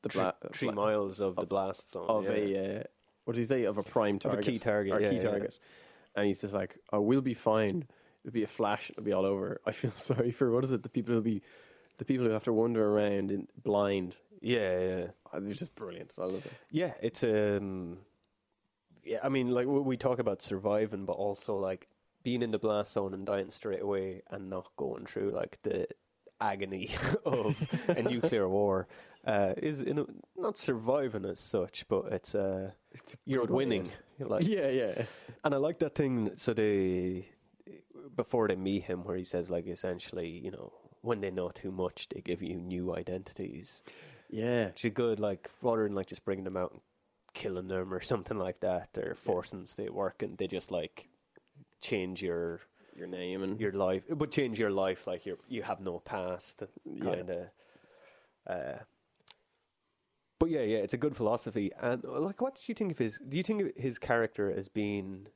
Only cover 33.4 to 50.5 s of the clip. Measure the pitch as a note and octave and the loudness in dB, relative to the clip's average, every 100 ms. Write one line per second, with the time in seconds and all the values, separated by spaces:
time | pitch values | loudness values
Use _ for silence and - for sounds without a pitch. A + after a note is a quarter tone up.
33.4 | A#2 B2 C3+ G#2 F2 - - - C3+ G2+ | 2 2 2 0 -2 -10 -20 -10 -2 2
34.4 | F3 G#3 C#3 C3 A2 - A#2 - - - | 4 4 2 2 2 0 -4 -6 -18 -4
35.4 | D#3 C#3 D3 F3 D3+ - C#3 B2+ G#2 - | 0 2 0 2 -2 2 2 4 0 0
36.4 | - A2 G#2+ G2+ F#2+ F2+ F2+ F#2 - _ | -2 4 6 6 6 4 2 -2 -6 _
37.4 | _ _ - D#2 _ - C#3+ B2+ A#2 B2 | _ _ -20 -20 _ -18 -10 -4 0 4
38.4 | G#2+ F#2+ F#2+ G2+ - F2+ F2+ F#2 F2+ F2+ | 4 2 2 0 0 -6 -4 -4 -2 -2
39.4 | E2+ F2 E2+ E2+ F#2+ F2 - F2+ E2+ E2+ | 0 -2 -2 -6 -4 -4 -6 -6 -6 -6
40.4 | B1+ D#2+ - - - - A#2 A2+ G2 F#2 | -8 -10 -14 -18 -20 -10 -4 -2 -2 -2
41.4 | F2 - G2 F#2 F2+ - - - F#2 F2 | -4 -4 -8 -2 -4 -4 -10 -10 -4 -4
42.4 | - F2+ F2 F2+ F2+ E2+ F2+ F#2 - - | -4 -6 -4 -4 -2 -4 -4 -6 -8 -10
43.4 | F#2 D2 - - - - - - - G#2+ | -10 -10 -12 -16 -16 -20 -20 -20 -10 -4
44.4 | A#2 A#2+ G#2 - A#2 G#2+ A#2+ G#2+ G#2+ F#2+ | 0 2 0 0 -2 0 0 2 0 -2
45.4 | - - B2 A2+ G#2+ G2+ F#2 F#2 - G2 | -8 -4 0 2 2 0 -6 -8 -4 -4
46.4 | F#2+ F#2+ F2+ - _ _ _ _ _ - | -2 -2 -4 -6 _ _ _ _ _ -8
47.4 | G#2+ F2+ F#2 F#2+ F#2 F#2+ - A#2 F2 A2 | -6 -4 -2 -4 -2 -4 -2 -2 -2 -4
48.4 | F#2 - F2 F2+ - - - - - F2+ | -2 -2 0 0 -2 -6 -6 -6 0 0
49.4 | - F#2 F#2 - G2+ G2+ G2 - G#2 - | -2 -10 -12 -8 -8 -2 -4 -2 -8 -4
50.4 | F#2+ | -4